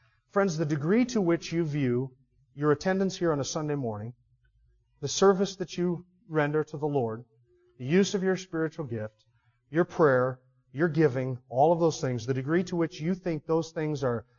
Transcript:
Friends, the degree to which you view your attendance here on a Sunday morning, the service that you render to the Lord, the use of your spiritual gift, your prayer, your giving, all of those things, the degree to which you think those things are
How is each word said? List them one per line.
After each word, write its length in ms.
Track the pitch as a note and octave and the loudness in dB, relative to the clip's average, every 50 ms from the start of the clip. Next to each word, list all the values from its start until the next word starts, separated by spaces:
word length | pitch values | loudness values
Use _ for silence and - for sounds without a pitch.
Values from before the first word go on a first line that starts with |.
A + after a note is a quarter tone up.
| _ _ _ _ _ _ | _ _ _ _ _ _
Friends, 240 | - G3+ G3 F#3+ D#3 | 0 0 0 0 0
the 100 | D#3 E3 | -2 -2
degree 400 | C#3+ D#3 C#3+ C#3+ D#3+ G#3 A#3+ B3+ | -2 -2 -2 0 2 2 2 2
to 140 | B3 - A3 | 2 0 0
which 300 | F#3+ E3+ E3+ E3 - - | 2 2 0 0 -2 -4
you 120 | E3 E3+ E3+ | -2 -2 -2
view 480 | D3+ C#3 D3+ C#3 B2 A#2+ B2 C3+ C3+ - _ _ _ _ _ _ _ _ | -2 0 0 0 0 0 0 -2 -6 -10 _ _ _ _ _ _ _ _
your 160 | C#3 D3 D3+ | -2 2 2
attendance 440 | C#3+ D3 - F#3+ F#3+ F#3+ G3 F#3 F#3 | 2 2 2 0 0 2 0 -2 -2
here 160 | - F3+ E3 | 0 0 0
on 80 | D3+ C#3+ | 0 0
a 40 | C3 | -2
Sunday 300 | - - E3 D3+ D3+ D3 | -4 -4 -6 -4 -4 -4
morning, 380 | C#3+ C3 A2+ G#2+ G2+ A2 A#2 A#2+ _ _ _ _ _ _ _ _ _ _ _ _ _ _ _ _ _ | -4 -4 -6 -6 -6 -10 -12 -14 _ _ _ _ _ _ _ _ _ _ _ _ _ _ _ _ _
the 80 | C#3+ C#3 | -8 -6
service 480 | - - G3 G3 G3 F3+ G3+ F#3 - | 0 4 4 4 4 4 0 -4 -4
that 220 | - F3+ - - F3+ | -8 -10 -8 -4 -4
you 260 | F3 F3+ E3+ - - _ _ _ _ - | -2 -2 -2 -4 -8 _ _ _ _ -4
render 340 | D#3 D#3 D3 D3 D3 D#3 | -2 0 0 2 0 -2
to 140 | D3+ - - | -2 -2 -6
the 100 | C#3+ D3 | -6 -4
Lord, 380 | D3 C#3+ C#3 A#2+ A2+ A2+ A2+ B2 _ _ _ _ _ _ _ _ _ _ - | -2 0 0 -2 -2 -6 -8 -12 _ _ _ _ _ _ _ _ _ _ -12
the 80 | B2 | -4
use 280 | C3 E3 F#3+ G3+ F#3+ - | 2 4 4 4 2 0
of 80 | F#3+ | -2
your 140 | F#3 F#3+ F#3 | 0 0 0
spiritual 480 | F#3 F#3 - - D#3+ D#3+ D#3 - - - | -2 -4 -6 -4 -4 -4 -4 -4 -8 -8
gift, 400 | - A#2 A2 G#2+ G#2+ - _ _ _ _ _ _ _ _ _ _ _ | -8 -6 -8 -8 -10 -12 _ _ _ _ _ _ _ _ _ _ _
your 140 | C#3 E3 F3 | 0 0 0
prayer, 540 | - - - E3 C#3+ C3 B2+ B2+ C3 B2+ - _ _ _ _ _ _ | 0 4 4 6 6 6 4 2 0 -2 -8 _ _ _ _ _ _
your 160 | - C3 E3+ F3 | -2 0 0 0
giving, 500 | D3 D#3+ D#3 C#3+ B2 C3+ B2+ C3 B2+ A#2+ - _ | 4 4 2 4 2 0 -2 -4 -6 -8 -10 _
all 240 | A#2 B2+ C#3+ E3 | 2 4 4 4
of 80 | F3 E3 | 4 4
those 180 | E3+ D#3+ D3 - | 2 2 2 0
things, 280 | - C3 B2+ A#2 A2 | -4 -4 -4 -4 -2
the 80 | B2 C3 | -2 -4
degree 300 | C3 B2+ C#3+ D#3+ F3+ F#3+ | -2 -2 0 0 0 0
to 120 | F3+ F3+ | -2 -2
which 240 | E3+ E3 D#3 - - | -2 -2 -2 -4 -6
you 140 | D3+ E3+ F#3+ | -4 -4 -4
think 320 | F3+ - F3+ D#3+ D3 - | -2 -4 -6 -6 -6 -2
those 240 | - D#3+ E3 D#3+ D#3+ | -2 0 0 -2 -4
things 340 | - E3+ D#3 D3+ D3+ C3+ C3+ | -6 -4 -4 -2 -2 -2 -2
are 220 | B2 A#2 A2+ - _ _ | -2 -2 -2 -6 _ _